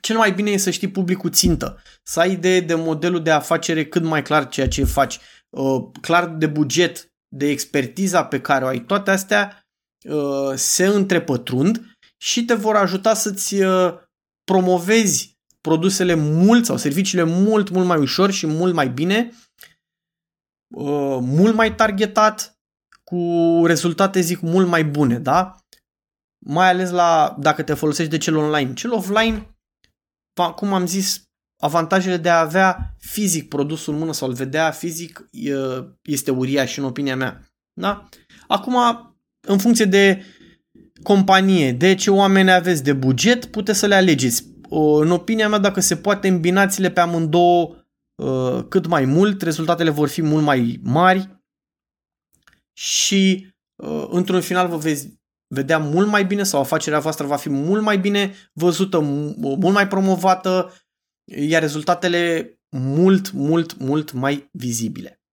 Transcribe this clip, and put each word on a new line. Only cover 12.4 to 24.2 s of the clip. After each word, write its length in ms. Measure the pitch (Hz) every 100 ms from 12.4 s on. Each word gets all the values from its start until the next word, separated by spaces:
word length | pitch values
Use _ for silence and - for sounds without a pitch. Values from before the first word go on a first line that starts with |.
te 100 | 233
vor 220 | 226 214 214
ajuta 380 | 190 185 220
să-ți, 400 | 214 214 196 -
uh, 400 | 196 190 185 180 175 _ _ _ _
promovezi 920 | - 190 180 180 175 226 208 147 - _ _ _
produsele 540 | - 165 180 190 180
mult 500 | 165 151 156 190 240
sau 120 | 233 123
serviciile 460 | 143 143 190 175
mult, 460 | 165 175 202 220 202
mult 180 | 180 180
mai 120 | 165
ușor 320 | 139 - 196
și 160 | 196 160
mult 280 | 156 180
mai 140 | 170 135
bine, 440 | 123 170 208 233 - _ _ - _ _ _ _ _ _ _ _ _ _
uh, 440 | - 143 147 139 131
mult 340 | 127 147 202
mai 200 | 220 220
targetat, 840 | 220 220 196 208 202 214 214 - _ _ _ _ _
cu 580 | _ 180 175 170 170 170
rezultate, 560 | 170 160 175 165 196 190